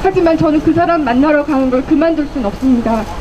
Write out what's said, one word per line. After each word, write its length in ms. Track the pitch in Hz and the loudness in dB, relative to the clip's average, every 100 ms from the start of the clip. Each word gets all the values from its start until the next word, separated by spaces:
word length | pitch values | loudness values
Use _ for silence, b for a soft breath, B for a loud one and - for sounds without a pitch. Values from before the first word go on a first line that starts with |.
하지만 340 | 381 381 330 320 | 0 2 2 2
저는 240 | 311 302 | 2 2
그 120 | 320 | 2
사람 300 | 320 339 339 | 0 2 0
만나러 400 | 269 247 294 302 | 0 2 2 2
가는 260 | 285 269 262 | 0 0 0
걸 140 | 254 | -2
그만둘 440 | 262 294 330 320 285 | 0 0 2 0 -4
순 140 | 277 202 | -4 -6
없습니다. 580 | - 262 240 226 226 214 - | -2 0 0 0 -2 -4 -10